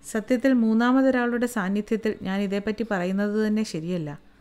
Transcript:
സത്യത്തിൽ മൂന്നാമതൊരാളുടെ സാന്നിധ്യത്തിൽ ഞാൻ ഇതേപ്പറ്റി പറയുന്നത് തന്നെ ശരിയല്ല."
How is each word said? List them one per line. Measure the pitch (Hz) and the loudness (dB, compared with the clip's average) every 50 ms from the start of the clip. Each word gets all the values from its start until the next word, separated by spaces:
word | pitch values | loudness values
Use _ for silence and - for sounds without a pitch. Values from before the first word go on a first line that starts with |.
| _ | _
സത്യത്തിൽ | - - 220 208 - 254 247 - 277 262 | -6 -6 -6 0 0 0 2 4 4 4
മൂന്നാമതൊരാളുടെ | 247 226 220 220 220 233 247 254 269 269 269 254 247 240 240 240 240 240 | 4 4 4 4 4 4 4 4 4 4 4 4 2 0 0 0 0 -2
സാന്നിധ്യത്തിൽ | 240 - 226 190 185 196 208 208 - 226 214 220 220 202 - - | -2 -2 -2 -2 0 -2 -2 -2 -2 -4 -2 -2 -4 -4 -4 -4
ഞാൻ | 185 190 196 | -4 -2 -2
ഇതേപ്പറ്റി | 202 196 196 202 202 220 214 - 226 | -2 -2 -2 -2 -2 -4 -4 -4 -4
പറയുന്നത് | 214 214 185 175 180 190 196 208 208 208 214 | -2 -2 -2 -2 -2 0 0 -2 0 0 0
തന്നെ | 214 214 214 214 220 | 0 0 0 0 -2
ശരിയല്ല." | - - 165 156 170 180 175 156 147 147 160 _ - _ _ | -2 -4 -8 -6 -4 -4 -4 -4 -6 -10 -12 _ -20 _ _